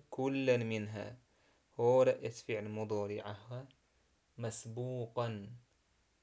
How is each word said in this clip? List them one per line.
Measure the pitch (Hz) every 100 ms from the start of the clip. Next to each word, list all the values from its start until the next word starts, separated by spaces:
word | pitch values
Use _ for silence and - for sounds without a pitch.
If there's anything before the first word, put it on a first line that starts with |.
| -
كلاً | - 131 135 131 123
منها. | 113 110 104 107 104 117 _ _ _ _ _ -
هو | 120 127
رأس | 127 127 117 -
فعل | - 107 107
مضارع | 107 107 104 101 104 101 104 120 123 139 _ _ _ _ _ _ -
مسبوقاً. | 117 - 113 117 127 127 117 - 120 107 101 120 _ _ _ _ _ _